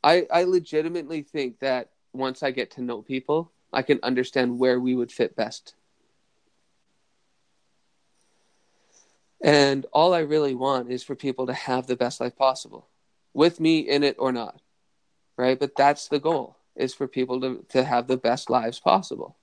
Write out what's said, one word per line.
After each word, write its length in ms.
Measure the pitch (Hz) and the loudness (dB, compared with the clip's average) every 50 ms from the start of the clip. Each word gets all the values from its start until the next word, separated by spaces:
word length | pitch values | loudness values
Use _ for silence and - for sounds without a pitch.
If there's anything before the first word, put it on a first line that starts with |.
| - | 6
I, 240 | 151 170 180 156 - | 6 4 4 2 2
I 120 | - 170 180 | 0 2 2
legitimately 800 | 180 185 180 160 - 151 151 156 165 170 170 151 135 165 151 143 | 4 2 0 0 0 -2 -2 -2 -2 -6 -6 -8 -6 -8 -8 -8
think 360 | _ - 151 135 127 113 _ | _ -6 -6 -6 -6 -6 _
that 300 | 135 135 127 123 117 _ _ _ _ _ - | -2 -2 -2 -2 -4 _ _ _ _ _ -8
once 300 | 131 135 131 127 - 147 | -6 -4 -4 -4 -4 -4
I 80 | 139 | -4
get 200 | 127 127 110 - | -2 -4 -6 -6
to 120 | - - 123 | -8 -10 -8
know 180 | 123 120 107 | -8 -8 -10
people, 500 | 107 - 131 131 - - 147 160 165 _ _ _ _ _ - | -8 -6 -8 -6 -2 -2 -2 -2 -2 _ _ _ _ _ -4
I 80 | 135 | -4
can 180 | 127 - 143 - - | 2 2 0 0 2
understand 560 | 123 127 123 123 - - 135 127 123 120 120 | 0 0 0 -2 0 0 0 0 0 0 2
where 200 | 127 127 127 123 | 2 2 4 2
we 140 | 123 127 127 | 2 0 0
would 180 | 123 120 117 | 0 -2 -4
fit 240 | - - 120 - - | -2 -2 -2 -2 0
best. 380 | - 110 107 - - _ - _ _ _ _ _ _ _ _ _ _ _ _ _ _ _ _ _ _ _ _ _ _ _ _ _ _ _ _ _ _ _ _ _ _ _ _ _ _ _ _ _ _ _ _ _ _ _ _ _ _ _ _ _ _ _ _ _ _ _ _ _ _ _ _ _ _ _ _ _ _ _ _ _ _ | -4 -6 -6 -6 -14 _ -20 _ _ _ _ _ _ _ _ _ _ _ _ _ _ _ _ _ _ _ _ _ _ _ _ _ _ _ _ _ _ _ _ _ _ _ _ _ _ _ _ _ _ _ _ _ _ _ _ _ _ _ _ _ _ _ _ _ _ _ _ _ _ _ _ _ _ _ _ _ _ _ _ _ _
And 460 | - - 151 147 139 139 139 139 135 - - | 2 4 6 6 6 4 2 -2 -4 0 2
all 200 | 147 165 180 180 | 4 4 4 4
I 60 | 170 | 2
really 360 | 156 143 151 156 147 139 131 | 0 0 0 0 0 0 -2
want 360 | 123 131 135 135 127 120 120 | -2 0 0 0 -2 -2 -4
is 120 | 127 127 - | -8 -8 -6
for 120 | - 139 | -10 -12
people 300 | - - 135 127 - 131 | -6 -6 -6 -4 -4 -4
to 80 | 123 123 | -6 -6
have 320 | - - 131 127 127 127 | -8 -4 -2 -2 -2 -2
the 100 | - 127 | -4 -2
best 240 | - 123 113 - - | -2 -2 -2 -2 -4
life 160 | 123 123 _ | -6 -8 _
possible, 520 | _ 135 131 131 - - - 143 - _ _ _ _ _ _ _ _ _ _ _ | _ 2 2 2 0 -10 -16 -18 -20 _ _ _ _ _ _ _ _ _ _ _
with 240 | 143 156 175 170 - | 4 4 4 4 2
me 200 | 160 160 165 156 | 2 2 2 2
in 240 | - - 139 143 147 | 2 0 0 2 2
it 120 | 139 - | 0 0
or 140 | - 127 131 | 0 -2 -2
not, 280 | 127 120 113 - - - _ _ _ _ _ _ _ _ _ _ _ _ _ _ _ | -2 -2 -6 -8 -12 -20 _ _ _ _ _ _ _ _ _ _ _ _ _ _ _
right? 220 | - 127 127 131 127 | -2 0 0 2 0
But 160 | - - _ | -2 -4 _
that's 320 | - 139 143 147 - - | 4 4 4 4 2 -4
the 120 | - 151 143 | -4 -4 -2
goal, 380 | 143 160 165 143 123 - _ _ _ _ _ | -2 -2 -2 -2 -4 -8 _ _ _ _ _
is 200 | - - 127 - | -6 -6 -6 -4
for 120 | _ 143 | _ -8
people 320 | 131 - 131 127 127 127 131 | -6 -2 -4 -2 -2 -2 -4
to, 220 | 127 131 123 - - _ | -4 -6 -6 -8 -12 _
to 140 | - 131 131 | 0 0 0
have 240 | - 123 120 123 | 2 0 -2 0
the 100 | 131 131 | 0 -2
best 320 | 127 - 117 120 131 - - | 0 0 0 -2 -2 -2 -2
lives 300 | 123 123 113 117 - - | -2 0 0 -2 -8 -2
possible. 560 | _ - - 196 185 - - - - - _ _ | _ 2 2 2 0 -4 -10 -10 -10 -14 _ _